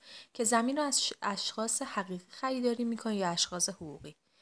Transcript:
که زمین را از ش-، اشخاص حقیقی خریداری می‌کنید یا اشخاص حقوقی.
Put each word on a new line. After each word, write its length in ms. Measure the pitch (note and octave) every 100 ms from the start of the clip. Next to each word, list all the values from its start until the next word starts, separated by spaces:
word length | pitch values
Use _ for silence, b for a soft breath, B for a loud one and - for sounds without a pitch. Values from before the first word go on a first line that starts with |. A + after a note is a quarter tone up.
| B B B
که 100 | -
زمین 340 | A3+ A#3 A#3+ C#4+
را 60 |
از 180 | C#4+ C4
ش-، 120 | - -
اشخاص 600 | G3 G3 - - A3+ -
حقیقی 440 | C4+ - F#3+ F3+ -
خریداری 540 | - C4 C4 B3 A#3
می‌کنید 340 | A#3 A3+ A3+ G#3
یا 120 | F3+
اشخاص 400 | E3+ - F3+ -
حقوقی. 460 | E3+ D#3+ C#3+ D3+ - B B